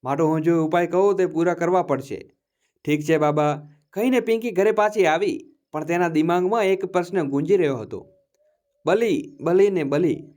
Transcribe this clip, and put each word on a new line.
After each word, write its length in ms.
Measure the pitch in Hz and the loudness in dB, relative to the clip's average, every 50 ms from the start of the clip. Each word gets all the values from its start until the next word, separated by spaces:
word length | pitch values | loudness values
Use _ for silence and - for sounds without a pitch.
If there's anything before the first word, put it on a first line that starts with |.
| - | -4
માટે 180 | 127 139 147 165 | -4 -2 0 2
હું 180 | 156 156 160 | 2 2 2
જે 100 | 156 170 | 2 2
ઉપાય 360 | 170 165 160 156 170 175 175 | 2 2 2 2 2 0 0
કહું 300 | 170 175 180 190 202 196 | 0 0 2 2 2 2
તે 100 | 185 185 | 2 0
પૂરા 280 | 180 156 156 170 180 170 | -2 0 0 0 0 0
કરવા 280 | 165 170 165 185 185 165 | 0 -2 0 0 0 0
પડશે." 540 | - 143 127 - - 104 - - - _ _ _ _ _ _ _ _ _ _ _ | 0 -4 -4 -4 -10 -12 -14 -14 -16 _ _ _ _ _ _ _ _ _ _ _
"ઠીક 160 | - 147 147 | -2 -2 -2
છે 180 | 147 156 160 156 | 0 0 0 2
બાબા," 500 | 151 147 147 156 151 147 147 147 - - - _ _ _ - | 2 2 2 0 0 0 -2 -4 -8 -18 -20 _ _ _ -6
કહીને 280 | 190 220 262 254 247 | -2 0 0 0 0
પિંકી 300 | 226 - 226 226 226 240 | 2 0 -2 -2 -2 -4
ઘરે 220 | 196 175 196 214 208 | -2 0 2 2 2
પાછી 340 | 208 208 214 208 220 190 | 2 0 0 2 2 2
આવી, 480 | 160 156 170 196 196 - - - - _ _ _ _ - | 2 2 2 0 -2 -4 -6 -10 -16 _ _ _ _ -10
પણ 120 | 156 151 | -10 -4
તેના 240 | 156 170 175 180 170 | -4 -2 0 0 0
દિમાગમાં 560 | 165 151 156 165 175 180 180 185 214 233 214 | 2 0 0 2 2 0 0 0 0 0 2
એક 220 | 190 190 190 190 | 0 0 0 -2
પ્રશ્ન 420 | 180 - 185 175 175 - 190 156 139 | -2 -2 -4 -4 -2 -4 -4 -4 -2
ગુંજી 280 | 135 139 151 160 202 | -2 -4 0 2 2
રહ્યો 200 | 190 175 147 135 | 2 2 0 0
હતો, 360 | 120 107 - - 95 - - _ _ _ _ _ _ _ _ _ _ _ _ _ _ _ | -4 -8 -10 -12 -14 -14 -18 _ _ _ _ _ _ _ _ _ _ _ _ _ _ _
"બલિ, 500 | 151 175 226 233 220 180 - - - - - | 0 0 2 2 0 0 -2 -4 -8 -14 -6
બલિ 300 | - 160 175 185 196 202 | -2 0 4 4 4 4
ને 140 | 190 185 151 | 2 0 -2
બલિ. 400 | 135 139 147 180 160 131 - - - - | 0 0 0 0 0 -2 -2 -8 -18 -20